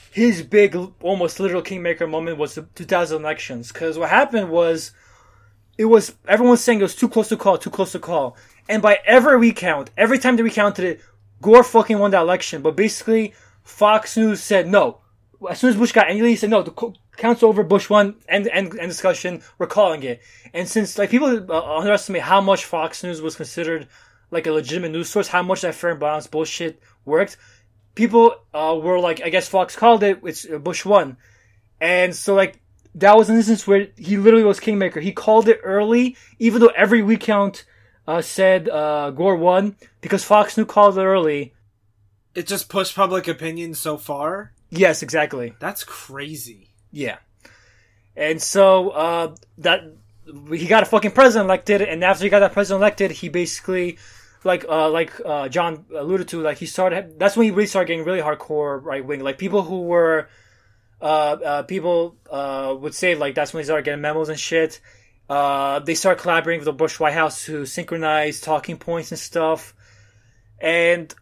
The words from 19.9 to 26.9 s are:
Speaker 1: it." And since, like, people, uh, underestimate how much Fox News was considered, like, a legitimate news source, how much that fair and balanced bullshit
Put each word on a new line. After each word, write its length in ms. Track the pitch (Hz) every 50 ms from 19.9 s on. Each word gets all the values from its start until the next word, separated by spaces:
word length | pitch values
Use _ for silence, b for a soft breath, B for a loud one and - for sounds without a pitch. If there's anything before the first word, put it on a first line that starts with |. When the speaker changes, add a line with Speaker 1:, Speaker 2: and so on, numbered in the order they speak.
| 160 151 135
Speaker 1:
it." 180 | 131 120 120 B B B B B B B
And 160 | 165 180 180
since, 300 | - 226 208 - - -
like, 100 | 202 185
people, 420 | - 247 302 277 247 220 185 185
uh, 260 | 170 160 170 - 151 160
underestimate 440 | 165 202 208 196 - - 190 170 135
how 200 | 135 185 196 196
much 240 | 190 196 180 -
Fox 360 | - - 165 156 160 - - -
News 200 | 180 175 156 156
was 120 | 160 156
considered, 540 | - 156 - - 165 170 156 165 160 143 - b b b b b b b b
like, 160 | - 170 160
a 60 | 165 156
legitimate 380 | 156 147 123 156 175 180 165
news 180 | 156 165 170 -
source, 200 | - 208 190 -
how 140 | - 180 180
much 200 | 180 190 185 -
that 120 | 175 156
fair 180 | - - 175 170
and 80 | 143
balanced 300 | 147 151 151 151 143 -
bullshit 520 | - 156 160 156 - - 170 160 160 _ _ _